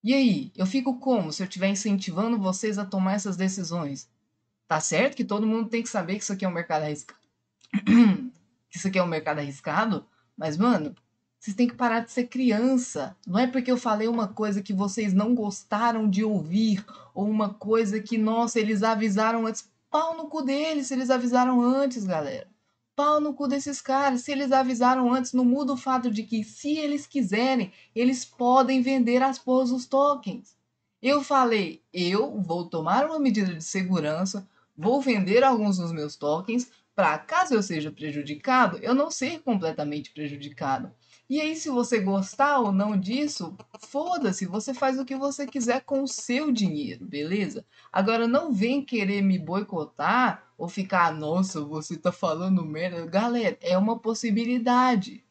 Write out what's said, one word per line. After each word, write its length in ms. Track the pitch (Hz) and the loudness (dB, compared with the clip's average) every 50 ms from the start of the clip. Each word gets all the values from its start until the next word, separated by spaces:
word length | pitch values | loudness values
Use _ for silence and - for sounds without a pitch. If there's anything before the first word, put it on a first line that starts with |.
| - | 2
E 100 | 214 262 | 2 2
aí, 380 | 277 269 233 185 143 131 - _ | 4 4 4 2 2 -2 -8 _
eu 80 | - 185 | -2 -2
fico 340 | 190 - 269 247 269 247 - | 0 0 0 0 0 -4 -2
como 320 | - 262 254 220 170 156 | 0 0 2 2 0 -2
se 100 | 151 - | -4 -6
eu 60 | 190 | -8
tiver 220 | 185 - 185 185 196 | -8 -4 -2 0 0
incentivando 680 | 202 196 - 214 202 190 190 - 160 175 214 233 233 | 0 0 0 0 0 0 0 -4 -2 -2 0 0 0
vocês 400 | 214 190 185 185 - - 214 214 | 0 0 -2 -2 -2 -2 -4 -2
a 60 | 202 208 | -4 -6
tomar 300 | 196 202 190 185 190 196 | -4 -2 0 0 2 0
essas 240 | 208 190 202 180 | 0 -2 -4 -2
decisões? 720 | 170 190 185 190 202 180 160 170 175 156 143 139 131 - _ _ _ _ _ _ _ _ _ _ _ _ | 0 0 -2 -2 -2 -6 -4 -4 -4 -4 -4 -8 -10 -12 _ _ _ _ _ _ _ _ _ _ _ _
Tá 140 | _ 160 156 | _ -2 -2
certo 340 | 156 - 170 160 240 277 - | 0 0 2 2 2 2 0
que 80 | - 233 | -2 -4
todo 240 | 185 202 208 214 | -2 -2 0 0
mundo 220 | 220 220 226 226 226 | 0 0 0 -2 -2
tem 120 | 226 226 | -2 -4
que 60 | 226 | -4
saber 300 | - - 208 175 165 196 | -2 -4 -4 -2 -2 -4
que 60 | 208 - | -6 -4
isso 100 | - 202 | -6 -6
aqui 100 | 190 196 | -2 -2
é 60 | 185 | -2
um 40 | 175 | -2
mercado 300 | 170 170 - 160 151 156 | -4 -4 -2 -2 -2 -2
arriscado. 340 | 151 147 147 - - - _ _ _ _ _ _ _ _ _ _ _ | -2 -6 -8 -10 -18 -20 _ _ _ _ _ _ _ _ _ _ _
<clears throat> 1000 | - 202 - - 226 233 240 208 185 - - - - _ _ _ _ _ _ _ | -4 -2 4 6 8 8 8 8 6 2 -2 -10 -12 _ _ _ _ _ _ _
Que 80 | - | -14
isso 120 | 170 - 190 | -4 -4 -2
aqui 100 | 190 190 | 0 2
é 40 | 175 | 0
um 40 | |
mercado 320 | 170 165 156 156 160 151 151 | 2 0 -2 -2 -2 -2 -2
arriscado, 680 | 147 143 139 - - 160 147 185 220 226 190 147 - _ _ _ _ _ _ | -4 -6 -8 -8 -6 -2 0 0 2 0 0 -2 -4 _ _ _ _ _ _
mas, 220 | - - 156 151 | -6 -6 -4 0
mano, 360 | 160 214 247 240 170 151 - - _ _ _ _ _ _ _ _ _ | 2 2 2 2 2 0 -6 -10 _ _ _ _ _ _ _ _ _
vocês 160 | - 214 190 | -10 -8 0
têm 120 | 214 247 | 0 0
que 80 | 247 - | 0 2
parar 260 | - 254 233 226 233 | -2 -2 0 0 -2
de 100 | 233 - | -4 -4
ser 160 | - 254 247 | -4 -4 -4
criança. 880 | 247 - 254 262 247 208 214 240 262 269 247 247 - - 151 135 - - _ - | -2 -2 0 2 2 2 4 2 2 2 2 0 -2 -6 -8 -8 -8 -10 _ -8
Não 140 | - 175 208 | -2 0 2
é 80 | 254 | 2
porque 240 | 254 254 262 247 254 | 2 0 -2 0 0
eu 60 | 247 | 0
falei 320 | 247 - 240 214 214 220 233 | 0 2 0 0 0 0 0
uma 180 | 233 233 214 | 0 0 -2
coisa 340 | 196 - - 214 208 196 208 | -4 -4 -4 -2 -2 -2 -4
que 120 | 196 - 202 | -4 -2 -2
vocês 400 | 185 202 196 190 226 214 202 185 | -2 -2 -2 -2 -2 0 2 2
não 200 | 196 208 226 247 | 2 4 4 2
gostaram 760 | 240 214 208 196 - - _ 208 208 233 240 226 220 214 208 | 0 0 -4 -6 -8 -6 _ -2 2 2 2 2 2 0 2
de 160 | 185 196 220 | 2 2 2
ouvir, 580 | 214 214 185 151 156 175 208 226 220 202 190 - - - - - - _ | 2 0 -2 -2 0 2 2 4 4 2 0 -2 -10 -20 -20 -20 -14 _
ou 120 | - 196 | -4 -2
uma 280 | 214 220 214 214 202 208 | 0 2 0 0 -2 -4
coisa 480 | - - 208 220 226 226 196 208 220 | -8 -2 0 2 2 2 0 -2 -4
que, 160 | 214 - 233 | -4 -2 0
nossa, 420 | 226 214 214 226 233 233 226 - 233 | 0 2 2 2 2 0 0 0 0
eles 240 | 220 208 220 196 214 | 0 2 0 2 2
avisaram 640 | 226 226 208 220 220 190 208 214 226 226 233 226 | 2 2 2 0 0 2 2 2 2 0 0 -2
antes. 220 | 220 226 - - _ _ _ _ _ | -4 -6 -8 -14 _ _ _ _ _
Pau 280 | - 302 320 330 330 | 0 0 0 0 -4
no 100 | 330 320 | -6 -8
cu 140 | 294 285 320 | -8 -6 -4
deles, 460 | 277 262 277 285 302 320 311 294 269 | -2 -2 0 0 0 -2 -2 -4 -4
se 60 | 254 269 | -4 -4
eles 160 | 254 254 240 | -4 0 2
avisaram 520 | 262 254 240 240 240 247 247 254 254 240 | 0 2 2 2 2 4 4 4 4 4
antes, 420 | 240 247 254 269 277 269 247 226 202 | 4 4 4 2 2 0 -2 -4 -4
galera. 480 | 185 180 156 147 139 - - - _ _ _ _ _ _ _ _ _ _ | -2 -2 -2 -2 -4 -8 -10 -12 _ _ _ _ _ _ _ _ _ _
Pau 280 | - 285 294 302 302 | 0 2 4 4 2
no 120 | 302 302 277 | 2 0 -2
cu 140 | - 285 | -2 -2
desses 340 | 262 277 277 269 285 277 - | -2 -2 -2 -4 -6 -8 -8
caras. 400 | - - 262 269 285 277 247 247 | -2 0 0 2 2 2 0 0
Se 100 | - - | -2 -2
eles 200 | 285 269 285 254 | -2 -2 0 2
avisaram 600 | 269 262 262 254 262 226 247 247 262 262 254 240 | 4 4 4 2 0 2 4 4 4 4 2 2
antes, 200 | 247 262 247 - - | 2 0 0 0 0
não 120 | 254 254 | 2 4
muda 280 | 240 247 285 294 254 277 | 4 4 2 0 -2 -4
o 40 | |
fato 340 | 254 - 262 254 254 240 247 | -2 -2 -2 -2 0 0 -2
de 100 | 208 214 220 | -2 -2 -4
que, 200 | - 233 220 214 | -4 -4 -4 -4
se 340 | - - - - 285 302 | -6 -12 -8 -4 -2 -2
eles 300 | 311 302 294 294 285 - | -2 -2 -2 -2 -4 -6
quiserem, 640 | - - 285 233 180 196 214 247 262 262 247 190 185 _ - - _ _ | -4 -2 -2 -2 0 0 0 2 2 2 0 0 -4 _ -20 -20 _ _
eles 300 | 220 247 254 269 247 - | 2 2 2 2 0 -6
podem 560 | - _ - 247 240 254 269 262 254 269 262 | -14 _ -2 2 4 6 6 6 4 4 2
vender 420 | 240 262 269 262 233 233 240 254 262 | 2 2 2 2 4 4 4 4 4
as 160 | 269 262 262 | 2 0 -2
porras 320 | - 254 254 254 262 240 | 0 2 2 2 4 2
dos 160 | 254 247 247 | -2 -4 -4
tokens. 680 | - - 269 277 294 190 - - 196 - - - - _ _ _ _ _ _ _ _ _ _ | 0 2 4 4 4 2 0 -4 -10 -10 -10 -14 -20 _ _ _ _ _ _ _ _ _ _
Eu 220 | - 254 285 294 269 | 0 2 2 2 0
falei, 580 | - 285 269 262 233 226 208 185 160 156 - _ _ | 2 2 2 4 4 2 0 0 -2 -6 -12 _ _
"Eu 480 | - 180 175 175 190 214 254 285 214 214 | -4 -2 -2 0 2 0 0 -2 -2 -6
vou 260 | 180 160 165 175 170 | -4 -2 -2 -4 -4
tomar 400 | 170 - 165 156 165 190 247 285 | -4 -6 -4 0 2 2 2 2
uma 120 | 311 320 | 0 0
medida 380 | 311 285 262 208 214 196 185 170 | 0 2 2 2 2 0 -2 -4
de 80 | 156 160 | -6 -10
segurança, 840 | - - 190 185 180 185 170 151 151 156 165 190 190 - 202 - _ _ _ _ _ _ | -6 -4 -4 0 0 0 0 0 -2 -2 -2 -2 -4 -4 -8 -12 _ _ _ _ _ _
vou 240 | - 151 214 254 285 | -2 0 2 2 2
vender 400 | 262 269 233 202 185 185 202 247 | 2 0 0 2 2 4 4 6
alguns 360 | 269 269 254 220 214 202 190 | 6 6 4 4 2 0 0
dos 140 | 180 170 165 | 0 -2 -4
meus 240 | 165 156 151 151 - | -4 -6 -6 -8 -8
tokens, 540 | _ 147 147 151 165 190 226 233 247 247 - _ _ _ _ _ | _ -2 -2 -2 -2 -2 -2 -4 -4 -4 -6 _ _ _ _ _
pra 240 | - 185 156 151 | 0 2 2 2
caso 380 | 156 - - 320 349 370 349 254 | -2 -6 -2 0 0 2 2 2
eu 80 | 214 190 | 0 0
seja 280 | - 170 156 151 156 | 0 -4 -4 -4 -6
prejudicado, 840 | - - 151 156 143 147 143 143 147 147 - 269 254 254 247 190 175 - - | -10 -8 -8 -6 -6 -6 -6 -8 -10 -6 -2 2 4 4 4 2 2 -4 0
eu 100 | 220 254 | 0 2
não 160 | 269 294 320 | 2 2 0
ser 300 | - - 262 285 339 320 | -2 -4 -4 -4 -4 -6
completamente 720 | _ 262 226 196 165 156 151 - 147 147 147 151 139 - | _ -2 -2 0 0 -2 -4 -4 -6 -4 -6 -6 -8 -10
prejudicado." 800 | _ 151 151 143 143 139 139 143 - - 160 135 135 - 120 - - _ _ _ - _ _ _ | _ -10 -8 -8 -8 -10 -14 -16 -10 -6 -2 -2 -2 -2 -4 -10 -16 _ _ _ -20 _ _ _
E 100 | 262 302 | -2 -2
aí, 160 | 302 311 320 | -2 -2 -4
se 140 | 320 - 311 | -6 -6 -4
você 280 | 262 240 240 - 240 220 | -2 -2 0 0 0 0
gostar 580 | 190 196 196 196 190 - - - 277 285 294 262 | 0 0 0 -2 -2 -4 -2 0 2 2 2 2
ou 140 | 233 202 196 | 2 2 2
não 240 | 190 202 214 208 | 0 0 2 0
disso, 580 | 190 185 190 233 269 302 294 - - 175 165 190 - - _ - - | -2 -2 -2 -2 -2 -2 -4 -4 -8 -10 -12 -12 -16 -20 _ -20 -20
foda-se, 640 | - - - 277 311 349 359 339 285 196 185 - 196 | -20 -8 -6 -6 -4 -2 -2 0 0 -2 -2 -2 -6
você 280 | 175 175 220 214 285 262 | -6 -6 -6 -6 -6 -4
faz 260 | 247 277 269 262 262 | 0 0 0 0 -2
o 60 | 269 | -4
que 100 | 254 269 | -6 -6
você 320 | 262 277 285 269 - 285 | -4 -4 -4 -4 -4 -8
quiser 320 | 247 - 277 233 233 240 262 | -6 -6 -4 -2 0 -2 -2
com 240 | - - 277 269 277 | -2 -2 -2 -2 -2
o 40 | |
seu 440 | 262 - - - - 240 269 311 302 | -2 -6 -8 -4 -2 -2 0 0 0
dinheiro, 540 | 247 214 202 175 151 147 143 101 87 - 90 | 2 2 2 0 0 -4 -6 -8 -10 -12 -14
beleza? 600 | - 143 143 147 160 190 208 196 156 - - - _ _ _ - - | -10 -8 -8 -4 -2 -2 -2 -2 -4 -6 -10 -14 _ _ _ -20 -4
Agora, 380 | - 185 196 214 226 226 233 | -2 0 2 2 2 2 2
não 240 | 233 240 285 339 320 | 2 2 2 2 0
vem 320 | 247 185 214 240 269 285 269 | 0 0 2 2 2 0 -2
querer 380 | - 254 226 196 190 202 202 | -2 -2 -2 0 0 0 2
me 180 | 196 190 185 170 | 2 2 2 2
boicotar 1040 | 156 156 175 196 208 - 196 165 151 - _ - 147 170 214 247 254 214 170 - - _ _ | -2 -2 -4 -4 -4 -4 -6 -6 -6 -8 _ -4 0 2 2 2 2 2 0 -4 -12 _ _
ou 100 | - 165 | -10 -10
ficar, 460 | 175 - 202 190 190 196 180 170 170 160 | -8 -6 -6 -4 0 2 4 4 2 2
"Nossa, 480 | 156 151 151 165 185 190 185 - 156 | -2 -2 0 0 0 0 0 -2 -6
você 340 | 147 147 156 156 151 - 175 | -8 -6 -6 -8 -8 -8 -10
tá 160 | 156 - 180 | -2 -2 -2
falando 540 | - - - 165 156 160 180 190 190 180 165 | -2 0 -2 -2 -2 -2 0 0 2 0 0
merda." 400 | 156 151 156 175 180 170 170 165 | -2 -6 -6 -6 -6 -6 -6 -8
Galera, 520 | 165 165 190 226 240 240 240 226 202 - _ | -2 0 0 0 2 0 0 0 0 -2 _
é 160 | - 170 185 | -2 0 2
uma 200 | 185 202 220 233 | 2 2 2 0
possibilidade. 1300 | 226 - 220 226 - - 233 202 220 233 226 247 247 226 247 240 247 254 254 247 196 - - - - _ _ | -2 -2 -4 -4 -2 -2 0 0 0 0 0 0 0 2 4 4 4 4 4 4 2 0 -4 -10 -18 _ _